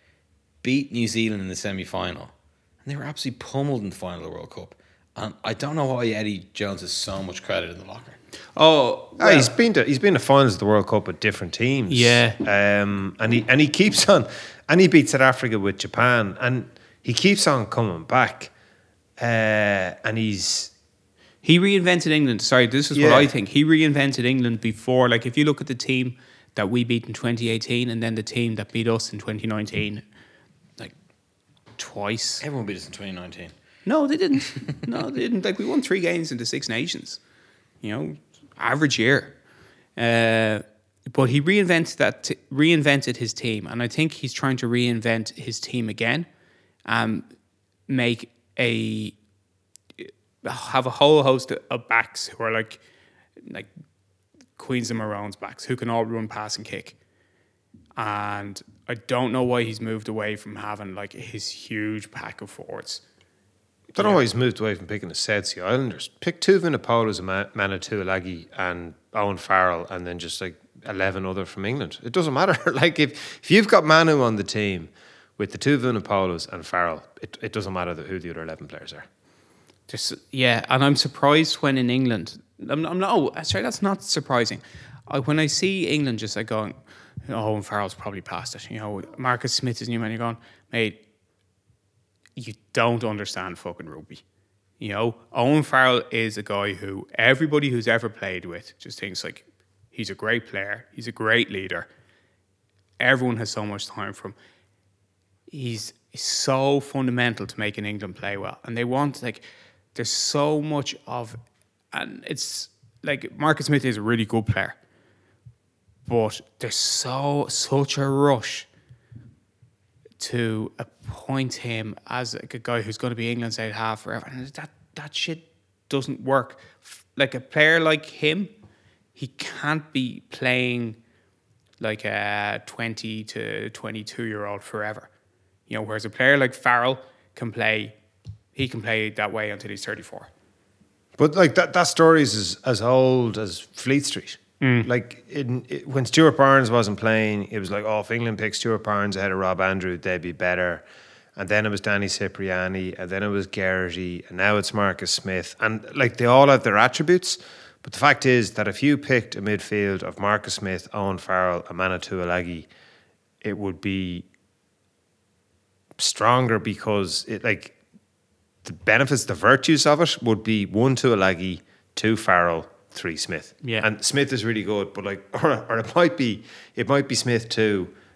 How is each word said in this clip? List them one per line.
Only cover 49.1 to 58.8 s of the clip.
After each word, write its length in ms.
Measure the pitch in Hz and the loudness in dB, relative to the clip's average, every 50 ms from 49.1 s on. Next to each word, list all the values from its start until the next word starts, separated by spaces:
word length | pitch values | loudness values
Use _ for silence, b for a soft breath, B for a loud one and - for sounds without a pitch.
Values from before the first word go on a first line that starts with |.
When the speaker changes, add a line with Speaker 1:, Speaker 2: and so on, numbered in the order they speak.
| - _ _ _ _ _ _ _ _ _ _ _ _ - _ _ - - - - - _ _ _ _ _ - | -10 _ _ _ _ _ _ _ _ _ _ _ _ -20 _ _ -20 -20 -20 -20 -20 _ _ _ _ _ -10
Speaker 2:
have 400 | - - - - - 135 135 123 | -10 -8 -8 -6 -2 0 0 0
a 40 | 127 | 0
whole 320 | 117 - 143 147 156 151 131 | 2 4 6 8 8 8 8
host 260 | 135 131 127 - - | 6 4 2 0 -4
of 380 | - - - - 127 117 - - | -8 -8 -6 -6 -8 -6 -2 0
backs 400 | 117 113 113 - - - - - | 2 2 2 0 -4 -10 -10 -10
who 160 | - - 117 | -8 -6 -4
are 80 | 110 | -2
like, 260 | 113 113 110 110 - - b b b b b b b b b b b - - - | -2 -2 -4 -6 -10 -20 b b b b b b b b b b b -20 -18 -16
like 160 | - 92 101 - - 165 156 _ _ _ _ _ _ _ _ _ _ _ - _ _ - | -16 -16 -16 -18 -20 -20 -20 _ _ _ _ _ _ _ _ _ _ _ -20 _ _ -14
Queens 320 | - - 127 123 113 107 | -8 -4 -4 -4 -4 -4
and 80 | 117 113 | -6 -6
Maroons 360 | 107 107 104 101 104 104 98 | -6 -6 -6 -8 -8 -10 -12
backs 300 | - 101 - - - - | -12 -14 -14 -14 -10 -8
who 100 | - 127 | -6 -6
can 160 | 123 117 120 | -4 -4 -2
all 140 | 117 117 113 | 0 -2 -2
run, 240 | 113 117 113 110 104 | -2 -4 -6 -6 -6
pass, 280 | - 107 107 107 - | -8 -8 -8 -8 -8
and 80 | - 113 | -10 -10
kick. 320 | - 104 - - - - _ _ _ _ _ _ _ _ _ _ _ _ _ _ _ - - _ _ - | -10 -12 -12 -12 -14 -20 _ _ _ _ _ _ _ _ _ _ _ _ _ _ _ -20 -20 _ _ -8
And 680 | - 113 107 104 104 104 104 104 104 101 101 98 - - _ _ _ | -6 -4 -4 -4 -4 -4 -6 -6 -8 -10 -12 -14 -16 -18 _ _ _